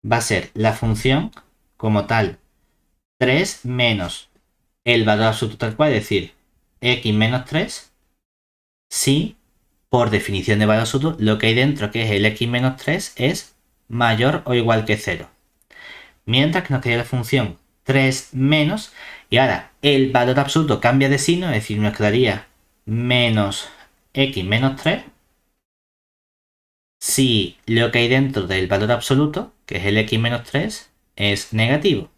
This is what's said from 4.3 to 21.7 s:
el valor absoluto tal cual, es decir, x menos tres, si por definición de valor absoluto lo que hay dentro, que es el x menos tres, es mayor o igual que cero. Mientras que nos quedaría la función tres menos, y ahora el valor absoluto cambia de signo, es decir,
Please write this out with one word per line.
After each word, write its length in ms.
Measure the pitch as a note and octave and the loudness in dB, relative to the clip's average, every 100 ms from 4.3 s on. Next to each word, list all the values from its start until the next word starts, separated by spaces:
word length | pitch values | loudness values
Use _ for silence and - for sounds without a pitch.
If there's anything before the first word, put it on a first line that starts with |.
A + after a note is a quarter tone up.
| _ _ _ _ _ A#2+ | _ _ _ _ _ 0
el 180 | A#2 | 2
valor 220 | A2 G#2+ A2+ | 4 4 2
absoluto 320 | A2 G#2+ - | 0 -6 -4
tal 180 | A2+ G#2+ | -6 0
cual, 160 | D3+ | 0
es 120 | A2+ | 0
decir, 300 | - G2 D#2+ _ _ _ _ _ | 0 -4 -4 _ _ _ _ _
x 340 | B2 B2 A2+ | 0 0 0
menos 320 | G#2+ A2+ B2+ - | 2 2 0 -4
tres, 460 | D#3 G#3+ - - _ _ _ _ _ _ _ _ _ _ | -4 -4 -8 -18 _ _ _ _ _ _ _ _ _ _
si 480 | - - C#3 A3 - _ _ _ _ _ | -4 0 0 0 -10 _ _ _ _ _
por 200 | A#2+ A2+ | 0 2
definición 480 | G#2 - G2 F2 G#2 | 0 -2 -6 0 2
de 80 | G#2+ | 2
valor 160 | G#2+ | 2
absoluto 340 | A#2 C#3 D3+ E3 | 0 -2 -2 0
lo 180 | G#2+ G#2+ | 0 2
que 100 | A2+ | 2
hay 60 | |
dentro, 380 | A2+ C3+ D3 G#2 | 2 2 0 -4
que 120 | A#2 | -4
es 80 | A2 | -2
el 140 | G2+ G#2 | 0 0
x 220 | G#2+ A#2 | 0 -2
menos 300 | B2 B2+ C3 | 0 -2 -2
tres, 360 | - F3 - - | -4 -4 -6 -2
es 380 | D#3 G3+ - _ _ _ _ | -2 -2 -10 _ _ _ _
mayor 540 | A#2 A#2 A2 B2+ B2 - | -2 0 2 0 0 -2
o 100 | B2 | 0
igual 300 | A#2 A2 G#2+ | 2 0 0
que 120 | G#2+ | -4
cero. 320 | - E2 D2+ _ _ _ _ - - - - _ - | -4 -8 -10 _ _ _ _ -20 -20 -20 -20 _ -2
Mientras 400 | B2 D3+ F3 E3+ | 2 2 0 -2
que 80 | |
nos 80 | C3+ | -2
quedaría 220 | B2 A#2 | 0 -2
la 60 | A#2+ | -2
función 500 | B2+ A2+ C3+ G#2+ E2 _ _ | -4 0 -2 -2 -8 _ _
tres 500 | - C3+ C3+ C3 - | -2 2 2 0 -8
menos, 600 | B2+ C3+ D#3 D3+ G#3+ - - - - _ | -2 2 2 2 -2 -8 -18 -20 -20 _
y 80 | A#2 | 2
ahora 340 | C3 F2 - _ | 2 0 -8 _
el 300 | C#3+ C#3 C3 | 2 4 4
valor 280 | B2+ B2 B2+ | 2 2 2
absoluto 420 | C3+ D#3+ D3+ G2+ | 0 0 0 2
cambia 280 | A#2+ C3+ C3+ | 2 4 2
de 100 | C#3 | 2
signo, 280 | - F3 F3+ | 2 0 0
es 60 | |
decir, 260 | A2 G#2+ | -4 -2